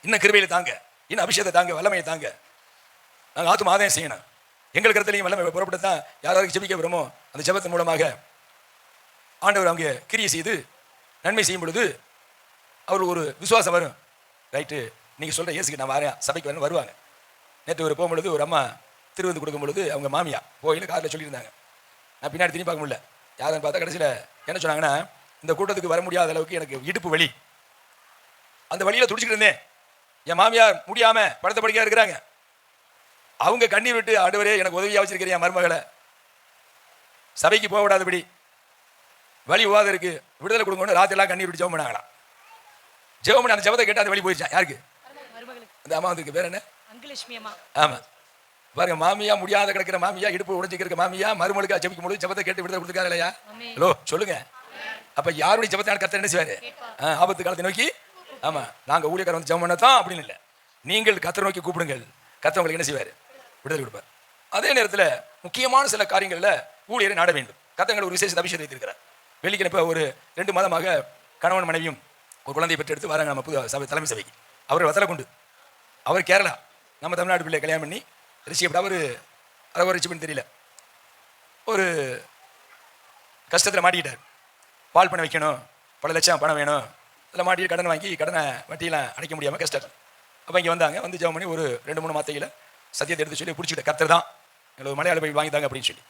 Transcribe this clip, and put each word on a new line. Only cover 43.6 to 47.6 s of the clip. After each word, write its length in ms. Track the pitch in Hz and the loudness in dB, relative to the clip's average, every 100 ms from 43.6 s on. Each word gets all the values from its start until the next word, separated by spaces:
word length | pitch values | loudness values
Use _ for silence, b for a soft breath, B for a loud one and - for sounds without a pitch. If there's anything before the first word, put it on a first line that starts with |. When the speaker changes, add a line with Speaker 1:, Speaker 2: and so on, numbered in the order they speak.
| 196 | 4
Speaker 1:
ஜெபத்தை 140 | 233 208 | 4 2
கேட்டு 160 | 214 | 2
அந்த 80 | 202 | 2
வழி 120 | 196 | 2
போயிடுச்சான். 300 | 190 165 170 | 0 -2 0
யாருக்கு? 280 | 180 175 135 _ _ - 277 - | 0 0 -4 _ _ -20 -20 -20
Speaker 2:
மருமகளுக்கு. 340 | 226 240 247 226 _ | -20 -18 -20 -20 _
Speaker 1:
அந்த 120 | - 160 | -4 -2
அம்மா 160 | 180 | 0
வந்துருக்கு, 200 | 170 151 | -2 -4
பேர் 120 | 151 | -4
என்ன? 180 | 180 185 - _ _ | -4 -6 -14 _ _
Speaker 2:
அங்குலட்சுமி 420 | 226 277 269 - 233 | -20 -16 -14 -14 -14
அம்மா. 200 | 220 - | -14 -16